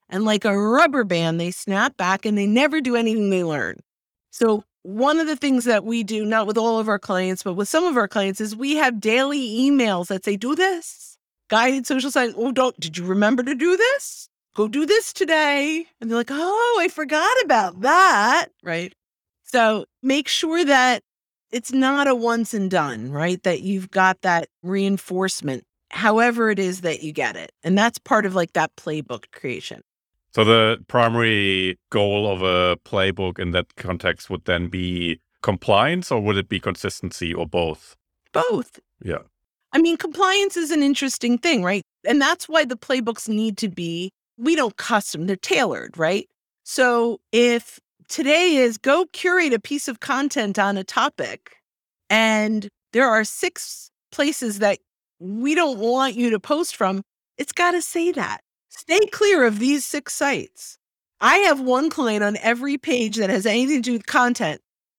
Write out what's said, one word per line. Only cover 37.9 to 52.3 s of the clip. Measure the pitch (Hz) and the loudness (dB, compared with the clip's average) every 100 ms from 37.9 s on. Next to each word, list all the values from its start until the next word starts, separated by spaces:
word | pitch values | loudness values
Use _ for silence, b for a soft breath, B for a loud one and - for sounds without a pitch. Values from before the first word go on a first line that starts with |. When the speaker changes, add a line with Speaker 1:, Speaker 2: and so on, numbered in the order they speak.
| _ _ _ _ | _ _ _ _
Speaker 1:
Both. | - 494 - - - _ _ | -2 0 -2 -6 -14 _ _
Speaker 2:
Yeah. | 98 76 - _ _ _ _ | -8 -8 -8 _ _ _ _
Speaker 1:
I | - | 0
mean, | 330 330 | 2 0
compliance | 339 311 370 392 392 359 | -6 -2 0 2 0 -2
is | 311 | -2
an | 320 | 0
interesting | 277 277 269 - 240 240 | 2 0 -2 -4 -2 0
thing, | 339 277 | 0 0
right? | 180 202 - _ 190 | 0 -2 -6 _ 0
And | 285 | 2
that's | 277 339 - | 2 0 0
why | 320 285 | 0 0
the | 247 | -4
playbooks | - 262 226 226 - | -4 -2 -2 -6 -4
need | 214 220 196 | -2 -2 -2
to | 220 | -6
be, | 175 170 170 185 - _ _ | -6 -6 -6 -8 -12 _ _
we | 240 320 | 0 0
don't | 247 - | 0 -4
custom, | - 226 - 147 175 | -2 -2 -2 -6 -4
they're | 190 | -4
tailored, | - 349 226 107 60 - | 0 0 0 -2 -8 -2
right? | 160 196 - _ _ _ | 0 0 -4 _ _ _
So | - - 254 240 233 214 _ | -12 0 2 4 0 -2 _
if | 226 240 240 - - _ _ _ | 4 4 2 -2 -18 _ _ _
today | - 269 311 359 294 | -4 2 4 4 4
is | 247 220 | 4 2
go | - 294 359 | 2 2 0
curate | - 359 359 330 | -2 0 2 2
a | 226 | 0
piece | - 285 - | -2 -6 -6
of | 233 | -10
content | - 262 285 - 214 196 | -4 -2 -2 -2 -2 0
on | 202 202 | 0 0
a | |
topic, | 190 - 262 - 120 - - _ _ _ _ _ _ | -4 0 -2 -2 -8 -10 -16 _ _ _ _ _ _
and | 214 226 | 2 4